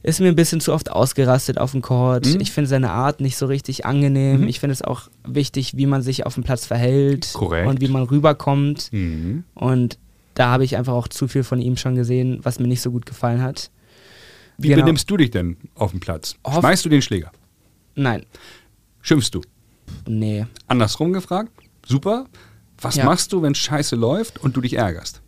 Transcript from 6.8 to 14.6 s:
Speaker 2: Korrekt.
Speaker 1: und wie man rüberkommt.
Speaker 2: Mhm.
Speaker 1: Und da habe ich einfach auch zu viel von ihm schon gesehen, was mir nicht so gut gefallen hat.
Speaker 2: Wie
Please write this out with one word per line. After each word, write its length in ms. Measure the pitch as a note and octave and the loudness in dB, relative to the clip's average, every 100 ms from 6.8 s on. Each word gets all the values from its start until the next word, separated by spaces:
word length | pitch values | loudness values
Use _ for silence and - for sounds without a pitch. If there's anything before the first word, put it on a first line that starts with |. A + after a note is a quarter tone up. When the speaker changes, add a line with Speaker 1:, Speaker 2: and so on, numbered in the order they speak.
| B2 C3+ C#3 C#3 - | 2 4 2 0 -4
Speaker 2:
Korrekt. 340 | - F#2 E2 G2 | -4 -2 0 0
Speaker 1:
und 140 | C3+ | 2
wie 60 | C3+ | 0
man 160 | C3+ | 0
rüberkommt. 840 | B2 C#3+ D3+ D3 - C#3 C#3+ D3 - | 2 4 4 2 0 0 0 -2 -6
Speaker 2:
Mhm. 520 | G#2 F2 D#2+ E2+ C3+ F3 | -4 -2 -4 -4 -6 -10
Speaker 1:
Und 460 | - B2+ B2+ A#2+ - _ _ _ | -4 0 2 0 -4 _ _ _
da 140 | - B2 | 0 2
habe 140 | B2+ | 2
ich 120 | C3 A#2 | 0 -2
einfach 160 | B2+ | -2
auch 140 | B2 A#2 | -2 -4
zu 200 | - C3 | -6 -2
viel 160 | C#3 | -2
von 180 | B2 B2+ | -2 -2
ihm 160 | B2 B2+ | -2 -2
schon 180 | C3 B2+ | -2 0
gesehen, 440 | A#2+ B2+ B2+ B2 | 0 0 0 -2
was 160 | B2+ B2 | -6 -2
mir 80 | B2 | 0
nicht 140 | B2 | 0
so 80 | B2+ | -2
gut 160 | B2 - | -6 -8
gefallen 380 | - A#2+ A#2+ | -4 -2 0
hat. 260 | B2+ - - _ _ _ - - - - - | -2 -6 -14 _ _ _ -20 -20 -20 -20 -20
Speaker 2:
Wie 120 | - | -2